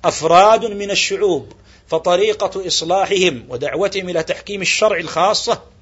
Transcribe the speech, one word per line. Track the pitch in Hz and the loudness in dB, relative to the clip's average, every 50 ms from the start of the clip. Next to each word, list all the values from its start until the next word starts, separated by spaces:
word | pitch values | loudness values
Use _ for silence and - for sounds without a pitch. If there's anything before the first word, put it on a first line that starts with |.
| - | 0
أفراد | 170 147 - 147 160 165 175 196 214 226 220 208 | -2 -2 0 0 4 6 8 8 8 6 4 2
من | 226 202 202 202 202 | -4 -6 -6 -6 -2
الشعوب، | 202 - - - 196 196 208 202 175 143 117 - - _ - - - - _ _ | -2 -2 -2 -2 -2 0 0 0 0 0 -4 -10 -20 _ -20 -20 -20 -20 _ _
فطريقة | - 160 160 185 175 180 202 220 208 214 214 180 - 190 190 | -4 -2 0 2 2 2 2 0 0 -2 -2 -4 -4 -6 -6
إصلاحهم | 180 151 - 165 165 175 196 190 - 202 190 185 180 147 120 110 120 | -4 -4 -4 -2 0 0 0 0 0 2 2 2 2 0 -2 -10 -10
ودعوتهم | 127 123 139 147 123 151 196 196 - 196 185 180 | -10 -6 -6 -4 -2 -2 -2 -2 -2 -6 -8 -4
إلى | 175 165 160 | -4 -4 -4
تحكيم | - 175 - - - 202 196 190 | -4 -6 -8 -8 -12 -8 -4 -2
الشرع | 165 - - 214 214 208 | -2 0 2 2 2 2
الخاصة | 170 175 151 - 160 175 196 214 202 - - 220 - - - - - | 0 -4 -6 -2 0 2 2 2 0 0 -2 -4 -4 -4 -20 -20 -20